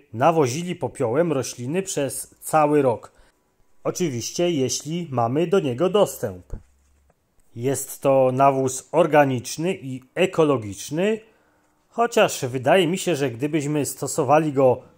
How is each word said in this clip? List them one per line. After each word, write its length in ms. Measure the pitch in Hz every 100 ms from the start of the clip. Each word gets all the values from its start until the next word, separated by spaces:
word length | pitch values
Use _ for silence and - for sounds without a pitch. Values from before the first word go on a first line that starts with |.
| _
nawozili 640 | 110 151 165 131 147 175 -
popiołem 560 | 123 - 117 131 175
rośliny 520 | 135 120 - 123 180
przez 520 | 190 151 131 - - _
cały 420 | - 156 147 151
rok. 300 | 131 107 - _ _ _ _ _ _ _
Oczywiście, 680 | 156 160 170 120 - - 175
jeśli 560 | 151 127 - 147 175 156
mamy 360 | 120 117 143 175
do 120 | 196
niego 300 | 147 123 180
dostęp. 560 | 202 175 - 110 92 - - - _ _ _ _ _ _ _ _ 120
Jest 460 | 127 131 - -
to 300 | 139 135 131
nawóz 560 | 127 139 135 131 - -
organiczny 840 | 156 165 147 139 127 - - 175
i 300 | - 135 127 - 156
ekologiczny, 1040 | 185 165 151 127 104 95 - 151 202 220 - _ _ _ _ _ _
chociaż 560 | - 233 220 180 - 135
wydaje 420 | 131 127 190 160
mi 100 | 185
się, 180 | 180 139
że 160 | 139
gdybyśmy 540 | 117 147 160 143 151 131
stosowali 680 | - 139 - 135 151 156
go 280 | 135 131 123 -